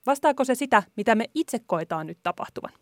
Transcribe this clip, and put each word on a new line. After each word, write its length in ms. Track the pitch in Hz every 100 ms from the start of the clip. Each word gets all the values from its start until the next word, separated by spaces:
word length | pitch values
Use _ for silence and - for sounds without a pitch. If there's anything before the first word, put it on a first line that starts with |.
| -
Vastaako 380 | 277 311 269
se 120 | 262 254
sitä, 280 | 277 220 - -
mitä 180 | 208 220
me 100 | 233 302
itse 240 | 330 247 _
koetaan 400 | 175 165 165 156
nyt 120 | 165
tapahtuvan? 480 | 175 - - - - _